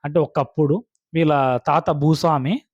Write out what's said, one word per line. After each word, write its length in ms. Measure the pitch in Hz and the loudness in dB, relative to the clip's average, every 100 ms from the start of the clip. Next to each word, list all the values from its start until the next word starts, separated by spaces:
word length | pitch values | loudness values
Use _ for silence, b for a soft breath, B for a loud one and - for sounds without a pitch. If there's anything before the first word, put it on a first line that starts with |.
అంటే 160 | 147 160 | -2 -2
ఒకప్పుడు 560 | 151 - 135 - 147 180 - _ _ | 0 -2 -4 -2 0 0 -4 _ _
వీళ్ళ 200 | 160 160 147 135 123 - | -2 2 2 2 0 0
తాత 240 | 151 170 | -2 0
భూస్వామి. 640 | 151 147 156 170 151 131 240 _ | 0 0 2 0 0 -2 -6 _